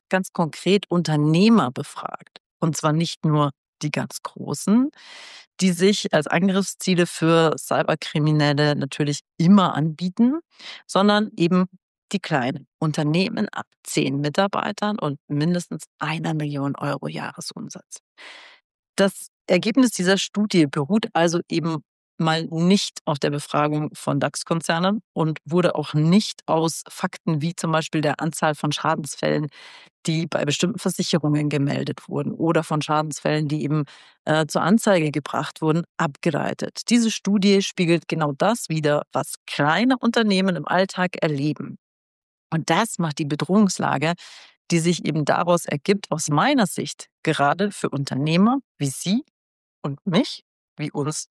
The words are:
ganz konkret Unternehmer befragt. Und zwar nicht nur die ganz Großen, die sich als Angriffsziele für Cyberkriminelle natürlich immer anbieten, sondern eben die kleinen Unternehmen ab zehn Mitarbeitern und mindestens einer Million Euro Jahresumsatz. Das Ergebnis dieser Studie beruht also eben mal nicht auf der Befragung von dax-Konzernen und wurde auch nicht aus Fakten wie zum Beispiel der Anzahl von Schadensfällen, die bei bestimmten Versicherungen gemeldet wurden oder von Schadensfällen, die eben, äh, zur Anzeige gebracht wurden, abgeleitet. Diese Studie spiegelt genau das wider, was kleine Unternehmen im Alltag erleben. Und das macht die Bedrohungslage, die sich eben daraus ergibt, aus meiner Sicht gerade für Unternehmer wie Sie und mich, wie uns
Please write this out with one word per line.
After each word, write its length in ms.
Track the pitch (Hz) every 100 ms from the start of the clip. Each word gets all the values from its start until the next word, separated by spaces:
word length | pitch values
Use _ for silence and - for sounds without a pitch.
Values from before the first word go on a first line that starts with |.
| -
ganz 240 | 185 185
konkret 580 | - 160 - 175 202 -
Unternehmer 800 | 175 160 151 151 165 214 220 127
befragt. 680 | 131 143 - - - - - _ -
Und 180 | 165 143
zwar 160 | 160
nicht 320 | 156 165 -
nur 280 | 156 151 147 - _ -
die 100 | 151
ganz 280 | 139 131 -
Großen, 680 | - - - 143 - 226 277 - - - - - - -
die 100 | 185
sich 420 | 170 190 208 -
als 140 | 156 151
Angriffsziele 800 | 165 190 190 190 - - 175 175
für 480 | - 165 165 160 139
Cyberkriminelle 1200 | - 131 - 156 - 160 151 151 147 143 147
natürlich 460 | 147 135 - 147 147 - -
immer 380 | 170 202 175 127
anbieten, 640 | 160 151 185 185 240 320 - _ - - -
sondern 420 | 185 202 208 214 -
eben 300 | 170 180 185 - _ _ -
die 60 | 202
kleinen 480 | - 151 123 143 - -
Unternehmen 680 | 160 147 147 165 190 - -
ab 160 | - - _
zehn 360 | - - 147 139
Mitarbeitern 800 | 147 147 202 - 73 208 208 208
und 220 | 151 139 -
mindestens 560 | 147 160 175 - 160 - -
einer 340 | 151 160 165
Million 400 | 156 147 143 139
Euro 320 | - 143 - 151
Jahresumsatz. 960 | 156 - - - - - - - - _ - - - - - _ _ _ -
Das 320 | 196 - - _ -
Ergebnis 460 | 185 208 262 247
dieser 260 | - 180 196
Studie 480 | - 202 214 180 147
beruht 400 | 156 139 208 -
also 260 | 156 170 170 -
eben 360 | 170 165 160 - _ _ -
mal 280 | 160 160 165
nicht 520 | 165 175 202 - -
auf 160 | - 147
der 100 | 151
Befragung 600 | 147 - 147 147 151 151
von 240 | - - 143
dax-Konzernen 840 | 135 - - 165 - 165 185 214 -
und 260 | - 160 151
wurde 320 | - 180 170 -
auch 180 | 147
nicht 480 | 151 160 196 - - -
aus 360 | 160 165 - -
Fakten 540 | - 185 - - 156
wie 120 | 160
zum 160 | - 170
Beispiel 300 | 160 156 160
der 200 | 147 -
Anzahl 360 | 160 - 156 151
von 160 | 151
Schadensfällen, 720 | - 156 160 143 - - 151 151 - - - - _
die 220 | - 160 165
bei 180 | -
bestimmten 360 | 147 143 175 175
Versicherungen 680 | 190 - 185 170 151 147 147
gemeldet 600 | 147 139 131 139 - -
wurden 240 | 139 143
oder 320 | - 165 160
von 180 | 156 151
Schadensfällen, 640 | 147 151 156 147 151 151 151
die 160 | 151
eben, 220 | 143 151 143 - - _
äh, 220 | - 156 151
zur 160 | 165
Anzeige 500 | 147 226 - 185 151
gebracht 500 | 147 - 120 143 -
wurden, 220 | 156 160 165 -
abgeleitet. 840 | 160 139 175 147 - - - - -
Diese 240 | 240 226
Studie 500 | - - 202 196 196
spiegelt 460 | 196 - 165 170 -
genau 240 | 165 151
das 360 | 139 185 233 -
wider, 340 | 160 147 147 -
was 240 | 135 - - -
kleine 500 | - 147 165 247 254
Unternehmen 600 | 233 233 220 185 190 160
im 100 | -
Alltag 560 | 175 196 - 185 -
erleben. 560 | 160 143 151 - - - _ _ _ _ _ _ -
Und 160 | 160 139
das 300 | 170 226 -
macht 220 | 165 143
die 60 | 147
Bedrohungslage, 880 | 147 151 196 196 - 147 139 151 175 - - - _ -
die 80 | 170
sich 240 | 165 170
eben 200 | - 156
daraus 420 | 143 - 175 175 -
ergibt, 440 | 147 - 202 -
aus 180 | 156 -
meiner 380 | 190 240 285 190
Sicht 400 | - 147 - - _
gerade 480 | - 147 143 160 202
für 200 | - -
Unternehmer 680 | 139 139 135 151 170 214 269 - -
wie 120 | 143
Sie 360 | - 170 226 - _ _ _ _ _
und 220 | 147 139
mich, 380 | - 175 - - _ _ _ -
wie 140 | 151
uns 380 | 151 143 156 -